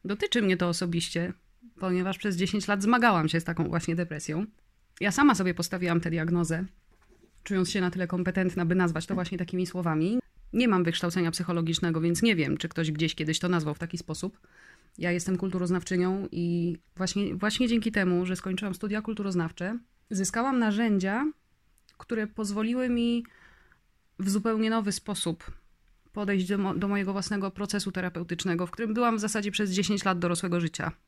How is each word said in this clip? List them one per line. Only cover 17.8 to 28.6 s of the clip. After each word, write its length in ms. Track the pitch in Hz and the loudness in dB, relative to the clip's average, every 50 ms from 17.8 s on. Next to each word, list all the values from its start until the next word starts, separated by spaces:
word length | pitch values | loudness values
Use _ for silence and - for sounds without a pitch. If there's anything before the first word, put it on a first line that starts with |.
| 220 226 | 2 0
temu, 340 | 214 208 190 180 180 175 180 | 0 2 2 4 2 2 2
że 100 | 180 185 | 0 -4
skończyłam 380 | 180 - 190 185 185 208 202 185 | -4 -4 -4 -4 -4 -4 -6 -6
studia 280 | - - 202 208 214 | -6 -4 -4 -4 -4
kulturoznawcze, 800 | 214 226 220 214 202 196 180 175 165 160 - - 180 190 226 233 - _ _ _ _ _ | -4 -4 -6 -4 -4 -2 0 0 -2 -2 -4 -6 -6 -6 -6 -8 -10 _ _ _ _ _
zyskałam 500 | 220 190 190 185 - 226 240 277 262 247 | -2 -2 -2 0 0 0 0 2 2 2
narzędzia, 720 | 233 214 202 214 233 220 208 196 185 190 202 233 285 311 - _ _ _ _ _ _ _ _ _ _ _ _ | 2 2 2 2 2 4 4 2 2 0 0 0 -2 -2 -4 _ _ _ _ _ _ _ _ _ _ _ _
które 300 | _ - - 240 220 214 | _ -8 -6 -4 -4 -4
pozwoliły 600 | 214 - - 214 202 202 208 214 226 240 254 254 247 | -4 -4 -6 -4 -2 -2 -2 0 0 0 0 0 0
mi 340 | 240 240 233 240 240 233 233 - - - - - - _ - _ _ _ _ _ _ _ _ _ _ - | 2 2 2 2 0 0 -2 -6 -18 -20 -20 -20 -20 _ -20 _ _ _ _ _ _ _ _ _ _ -4
w 100 | 190 196 | -2 0
zupełnie 400 | 196 214 220 226 226 214 220 220 | 0 2 2 2 2 2 2 2
nowy 220 | 226 226 202 202 | 2 2 2 0
sposób 680 | 202 - - - 196 - - 170 160 - - - - - _ _ _ _ _ _ _ _ _ _ - | -2 -4 -4 -6 -4 -2 -2 -4 -4 -4 -8 -14 -14 -16 _ _ _ _ _ _ _ _ _ _ -8
podejść 340 | 208 208 190 202 190 185 | -4 -2 0 2 0 2
do 100 | 180 208 | 0 0
mo-, 180 | 196 196 196 - | 0 0 0 0
do 120 | - 196 | 0 0
mojego 240 | 196 202 202 196 190 190 | 0 0 0 0 0 -2
własnego 380 | 202 190 - 214 202 190 196 | -4 -2 -2 -2 -2 -2 -4
procesu 400 | 190 190 208 202 - 202 196 196 | -4 -6 -6 -4 -2 -2 -2 -2
terapeutycznego, 760 | 185 190 180 180 175 170 175 165 175 170 - 190 170 170 | -4 -4 -4 -4 -4 -6 -6 -6 -6 -2 0 0 0 0